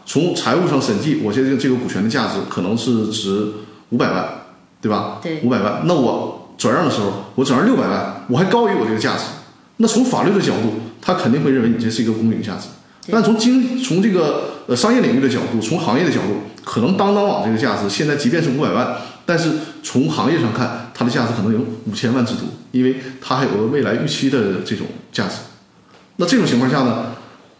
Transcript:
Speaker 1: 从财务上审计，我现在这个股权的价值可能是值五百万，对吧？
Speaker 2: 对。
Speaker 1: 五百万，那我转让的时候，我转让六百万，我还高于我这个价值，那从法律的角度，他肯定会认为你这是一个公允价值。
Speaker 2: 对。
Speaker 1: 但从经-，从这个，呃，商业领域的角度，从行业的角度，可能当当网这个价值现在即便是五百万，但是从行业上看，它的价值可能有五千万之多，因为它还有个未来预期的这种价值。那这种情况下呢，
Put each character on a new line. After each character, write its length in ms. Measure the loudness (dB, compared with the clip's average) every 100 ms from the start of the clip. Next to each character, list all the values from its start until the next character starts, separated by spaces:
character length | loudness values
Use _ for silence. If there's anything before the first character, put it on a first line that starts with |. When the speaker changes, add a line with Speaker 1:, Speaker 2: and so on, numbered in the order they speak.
Speaker 1:
从 300 | -4 0 0
财 220 | 0 0 2
务 120 | 2
上 120 | 2
审 200 | 0 0
计， 200 | 0 0
我 80 | 0
现 120 | 0
在 120 | 2 2
这 120 | 2
个 60 | 0
股 120 | -2
权 140 | -2
的 60 | 0
价 180 | 0 -2
值 80 | -4 -6
可 100 | -4
能 160 | -2 0
是 300 | 0 0 0
值 460 | -2 -2 -2 -2 -6 -16 -20 -4
五 60 | -2
百 140 | 0
万， 160 | -2 -4 -10 -18 -20 _ _
对 100 | -2
吧？ 280 | -2 -4 -8
Speaker 2:
对。 180 | -8 -2
Speaker 1:
五 60 | 0
百 120 | 0
万， 220 | 0 0
那 100 | 0
我 600 | 2 2 0 -6 -10 -16 -4
转 180 | 0
让 100 | 2
的 60 | 0
时 100 | 0
候， 120 | -2 -4 -6
我 100 | -2
转 140 | 0 2
让 80 | 4
六 100 | 2
百 120 | 0
万， 360 | -2 -4 -8 -2
我 100 | 0
还 60 |
高 240 | 2 2 2
于 60 |
我 120 | 0 -2
这 60 |
个 60 | -2
价 180 | -2 -4
值， 80 | -6 -12 -18 -20 _ 0
那 100 | 2
从 160 | 4
法 180 | 2 2
律 100 | 2
的 80 | 2
角 120 | 2 0
度， 120 | -2 -4 -8 -6
他 120 | -2
肯 180 | 0 2
定 100 | 2
会 80 | 2
认 120 | 2
为 60 | 2
你 120 | 2
这 80 | 0
是 120 | 0
一 40 | 0
个 60 |
公 180 | 2 0
允 120 | 0
价 120 | -4
值。 140 | -8 -12 -18 -20 -18 -2
Speaker 2:
对。 60 |
Speaker 1:
但 100 | 2
从 140 | 4 4
经-， 460 | 4 4 2 -2
从 200 | 0 2
这 80 | 4
个， 500 | 4 2 0 -6 -10 -4
呃， 100 | 0
商 180 | 4
业 60 | 4
领 160 | 4 2
域 40 |
的 80 | 2
角 120 | 0 -2
度， 100 | -2
从 180 | 0 -2
行 200 | 0 2
业 60 |
的 60 | 2
角 80 | 0
度， 240 | -2 -4 -8 -14
可 160 | -6 0
能 160 | 2 2
当 180 | 2
当 120 | 2 2
网 180 | 0
这 60 | 0
个 80 | 0
价 180 | 0 0
值 120 | -2
现 180 | 0 0
在 100 | 0
即 120 | 2
便 140 | 2
是 80 | 2
五 120 | 0
百 80 | 0
万， 260 | 0 -2 -4 -10 -8
但 140 | -2 0
是 120 | 0 -2 -4 -12
从 260 | -2 0 2
行 200 | 0 0
业 80 | 2
上 140 | 0
看， 380 | 0 -4 -4 -12
它 140 | -2 0
的 40 |
价 160 | 0 0
值 60 |
可 80 | 0
能 100 | 0
有 80 | 0 -2 -6 -8
五 80 |
千 180 | -2 0
万 100 | 2
之 100 | 0
多， 80 | -2 -6 -10 -4
因 120 | 0
为 120 | 2 0 -6 -14
它 140 | -4 -2
还 80 |
有 60 | 0
个 140 | 0 0
未 120 | 0
来 140 | 0
预 120 | 0 -2
期 220 | 0 0
的 320 | 2 0 -2
这 120 | -4 -6
种 100 | -6 -10 -10
价 140 | -6
值。 120 | -4 -6 -14 -20 _ _ _ -20 -16 -4
那 80 |
这 120 | 2 2
种 100 | 4
情 140 | 2
况 100 | 2
下 120 | 2
呢， 240 | 2 0 -6 -10 -18 -20 -20